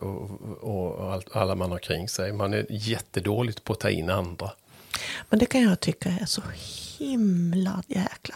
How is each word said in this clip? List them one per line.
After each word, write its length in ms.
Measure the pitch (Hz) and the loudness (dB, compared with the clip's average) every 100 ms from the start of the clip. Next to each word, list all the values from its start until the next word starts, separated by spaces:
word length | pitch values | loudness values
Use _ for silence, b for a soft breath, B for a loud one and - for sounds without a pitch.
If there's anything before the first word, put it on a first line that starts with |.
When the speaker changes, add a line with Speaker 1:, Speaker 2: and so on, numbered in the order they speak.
Speaker 1:
och, 280 | 95 98 98 98 110 - | -6 -6 -8 -10 -10 -8
och, 300 | - 101 90 | -4 -2 -2
och 180 | - 92 | -4 -4
allt, 240 | 95 - 113 | -4 -4 0
alla 180 | 95 | 2
man 160 | 92 92 | 2 -2
har 80 | 87 | -2
kring 300 | - 82 196 | -2 -2 -2
sig. 240 | - 95 | -2 -2
Man 220 | 104 98 | 0 0
är 120 | 107 104 | 0 -2
jättedåligt 920 | 107 110 113 - - 95 104 123 107 | -4 -2 -2 -2 -2 2 2 0 -2
på 80 | - | -4
att 80 | - | 0
ta 100 | 101 | 2
in 200 | 90 82 | 2 2
andra. 400 | 95 90 87 101 - B B B B B B - | 0 0 -4 -8 -10 B B B B B B 2
Speaker 2:
Men 80 | 214 | 4
det 80 | 240 | 6
kan 160 | 262 | 6
jag 180 | 226 180 | 6 6
tycka 280 | - - - 175 | 2 0 0 0
är 60 | - | -2
så 160 | - - - - - - - | -4 -4 -10 -10 -12 -12 -6
himla 840 | 285 254 208 175 175 180 185 185 - | -2 4 4 4 4 2 2 -2 -2
jäkla 480 | 220 185 - - | 0 0 -4 -12